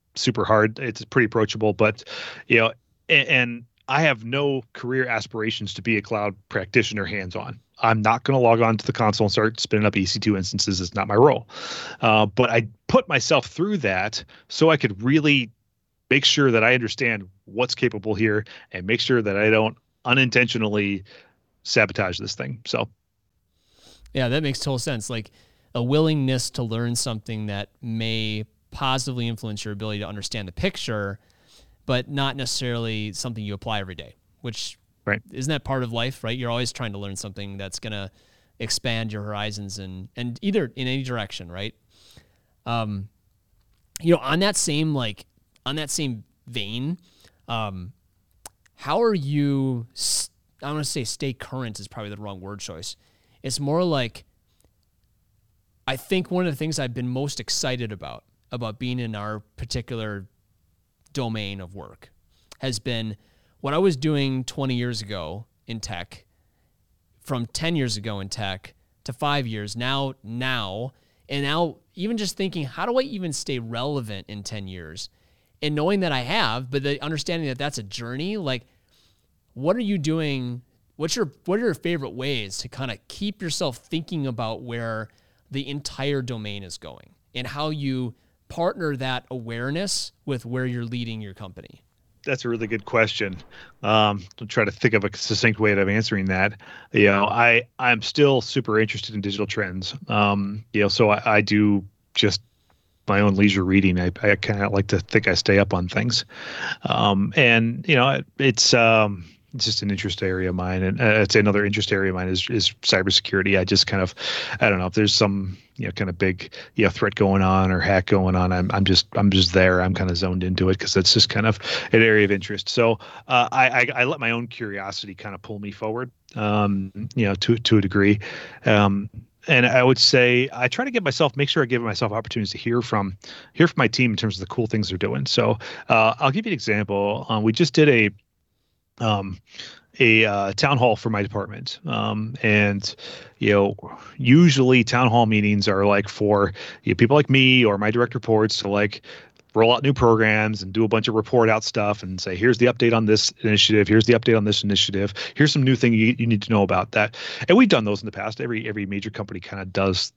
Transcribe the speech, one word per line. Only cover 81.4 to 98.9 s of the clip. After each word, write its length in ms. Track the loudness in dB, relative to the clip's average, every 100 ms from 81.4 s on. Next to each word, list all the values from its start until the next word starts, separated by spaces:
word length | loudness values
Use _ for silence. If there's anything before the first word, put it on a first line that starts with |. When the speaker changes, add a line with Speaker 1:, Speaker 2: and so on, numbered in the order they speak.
| -4
Speaker 2:
what 140 | -2
are 40 |
your 100 | -2
favorite 380 | -2 -4 -4 -6
ways 480 | -6 -4 -4 -6 -10
to 100 | -12
kinda 280 | -10 -10 -10 -14
keep 340 | -8 -8 -6
yourself 360 | -8 -4 -4 -6
thinking 500 | _ -8 -6 -6 -6
about 340 | -4 -6 -8
where 480 | -8 -8 -6 -8 -10 _ _ _ _
the 180 | -8 -8
entire 540 | -8 -10 -6 -2 -2
domain 400 | -4 -8 -8 -10
is 160 | -12 -16
going 380 | -16 -18 -20 _ _
and 140 | -10 -8
how 240 | -6 -6
you 420 | -4 -4 -4 -6 -10 _ _ -14
partner 460 | -4 -4 -2 -4 -4
that 280 | -4 -6 -8
awareness 800 | -10 -8 -6 -4 -4 -4 -6 -8 -12 -8
with 200 | -8 -6
where 220 | -6 -4
you're 180 | -6 -6
leading 360 | -6 -8 -8
your 120 | -12
company? 480 | -14 -18 -18 -20 -20 _ _ _ _ -6
Speaker 1:
That's 180 | -4
a 60 | -4
really 180 | -4 -4
good 160 | -6
question. 540 | -2 0 2 0 -6 -8 -16 -20 -20 _
Um, 420 | 2 4 4 0 -8 -16
I'll 60 | -4
try 180 | -2 -2
to 60 |
think 220 | 0 0
of 120 | 2 0
a 100 | -4
succinct 460 | -4 0 0 2
way 100 | 2
of 160 | 2 2
answering 380 | 0 0 -2 0
that. 340 | 0 -2 -4 -16 -20 -4
You 140 | 4 4
know, 200 | 4 2
I, 420 | 4 4 4 0 -2
I'm 220 | 0 0
still 400 | -2 4 4 4
super 360 | 0 -2 0 2
interested 360 | 2